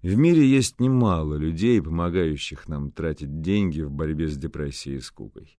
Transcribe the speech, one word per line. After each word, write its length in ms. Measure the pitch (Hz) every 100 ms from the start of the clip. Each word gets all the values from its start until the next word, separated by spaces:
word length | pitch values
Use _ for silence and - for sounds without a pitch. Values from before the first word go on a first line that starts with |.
В 160 | 90 104
мире 320 | 160 170 139
есть 320 | 135 120 -
немало 540 | 127 131 117 87 76
людей, 480 | 76 78 82 110 117
помогающих 840 | 73 82 85 87 82 73 - - -
нам 220 | 76 71
тратить 520 | - 80 76 71 76
деньги 400 | 80 101 98 78
в 80 | 76
борьбе 380 | 71 78 78 80
с 100 | 71
депрессией 580 | 73 - 71 71 - 67
и 40 |
скукой. 580 | 62 _ 52 53 78 _